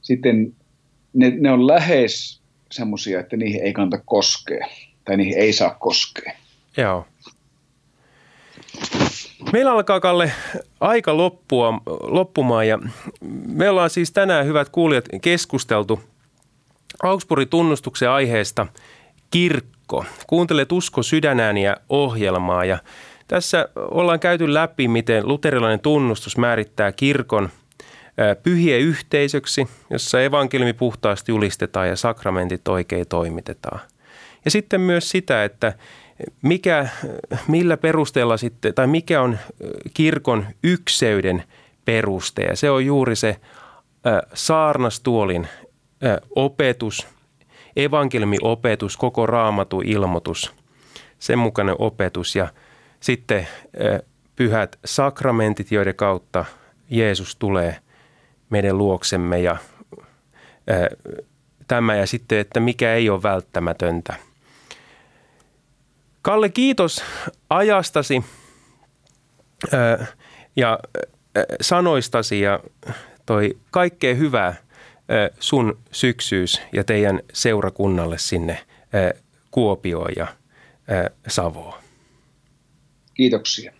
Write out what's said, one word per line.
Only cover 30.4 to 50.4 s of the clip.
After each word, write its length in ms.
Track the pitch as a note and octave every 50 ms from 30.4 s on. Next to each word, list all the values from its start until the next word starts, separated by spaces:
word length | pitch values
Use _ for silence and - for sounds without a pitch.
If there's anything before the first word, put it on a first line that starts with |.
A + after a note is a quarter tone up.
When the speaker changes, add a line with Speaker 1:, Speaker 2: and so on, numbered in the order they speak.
| C#3 C3 - C3+ B2+ A#2+ A#2
Speaker 2:
puhtaasti 580 | A#2+ C3 B2 G#2+ - - G#2+ G2+ G2 - -
julistetaan 560 | A2+ G#2+ G#2 G2 - - - - _ G2 F#2 F2+
ja 80 | F#2+
sakramentit 720 | F#2+ - A#2+ A2 - - G2 F#2 F2+ F2+ F2+ F#2 F2 _ -
oikein 400 | F#2 F2+ F2 _ - F2 F2+ -
toimitetaan. 720 | - E2+ E2+ E2 E2 E2 - - E2 _ - - - - - _ _ _ _ _ - - - - - _ _
Ja 60 | D#3
sitten 300 | D#3+ G#3+ G#3 _ - F#3
myös 280 | F#3 F3+ F3 F3 E3+ -
sitä, 340 | - F#3 F3+ - C3+ A2+ G#2
että 300 | G#2 - _ - A2 G2+ - - - - - - - _ _ - - _ _
mikä, 460 | - C3+ E3+ F#3 F#3+ F#3+ E3+ D3+ C#3 B2 - - - - - B2 - - - A#2 - -
millä 300 | D3+ E3 F3+ F3 E3 D3+
perusteella 600 | - D#3+ D#3+ D#3+ D3+ - - C#3 B2 A#2+ A2+ A2
sitten, 360 | A#2+ A#2 A#2 - - G#2+ -
tai 140 | - C3 B2+
mikä 340 | D3+ E3 E3 - E3+ D3
on, 160 | B2+ B2 A#2 G#2+ - - - _
ö, 60 | - - - - - - -
kirkon 520 | - D#3 D#3 D#3 D#3 - - A#2+ A2 G2+ G#2 - _ -
ykseyden 800 | E3 F3+ F3 - - - - C3+ A#2 G#2+ G2 F#2 F#2+ F2+ F2+ - _ _ - _ _ _ _ _
peruste. 560 | - A#2 A2+ G#2+ G2+ F#2+ F#2 - - - -
Ja 140 | G2 - -
se 160 | - - D3
on 140 | C#3 C3 C3
juuri 300 | C3+ C#3+ C#3 C3 B2 A2+
se, 240 | G#2+ - A2 G#2 - _ - - - - - - - _ _ _ _ _
ö, 220 | B2 A2 F#2 - _ -
saarnastuolin, 1120 | - - - D#3+ D#3 D#3 D3+ D3 C3+ B2+ A#2 - - _ C3 A#2+ A2+ G#2 F#2+ F2+ F2 E2 E2 - - - - _ _ _ _ _ _ -
ö, 180 | B2+ G#2 - - - -
opetus, 720 | - C3+ C#3 C#3 - D3+ C3 B2 B2 A#2+ A2 G2+ - - - _ _ _ _ _ _ _ _ _ - - - _
evankeliumiopetus, 1200 | - C#3 D3 C#3 D3+ C#3+ C3 B2+ A#2+ G#2+ G2+ G#2 G2 - A2 A#2 A#2 - A#2+ G#2+ - - G2 - -
koko 280 | - B2 B2 - A2+
Raamatun 600 | A2 A#2 A#2 A2+ A2 G#2 G2+ G2 - F#2+ F#2+ -
ilmoitus, 680 | - G#2+ G#2 G2 F#2 F2+ E2+ - - E2+ -